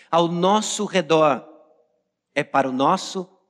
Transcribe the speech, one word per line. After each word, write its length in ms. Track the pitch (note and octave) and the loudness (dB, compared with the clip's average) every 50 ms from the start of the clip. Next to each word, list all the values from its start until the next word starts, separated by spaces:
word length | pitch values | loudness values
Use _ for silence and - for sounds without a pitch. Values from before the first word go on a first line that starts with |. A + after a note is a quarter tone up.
| _ _ | _ _
ao 180 | - E3+ F3 E3 | 0 2 2 2
nosso 560 | F3 E3+ F3 F#3 G#3 G#3+ G#3+ - - - G#3 | 0 0 2 2 2 2 0 -2 -6 -6 -6
redor 640 | - - F#3+ E3 C#3+ D#3+ D#3 D#3 D3+ C3 A2 - - - - _ _ _ _ _ _ _ _ _ _ _ _ _ _ - | -4 -2 -2 0 2 2 4 4 4 2 0 -4 -12 -20 -20 _ _ _ _ _ _ _ _ _ _ _ _ _ _ -6
é 80 | C#3 C#3+ | -6 -6
para 240 | - - C#3 C3 C3+ | -2 0 0 0 0
o 60 | B2+ | -2
nosso 560 | B2+ C3+ D3+ F#3 F#3 - - - F#3+ F3+ - _ _ _ _ | -2 0 0 0 -2 -4 -8 -10 -12 -12 -12 _ _ _ _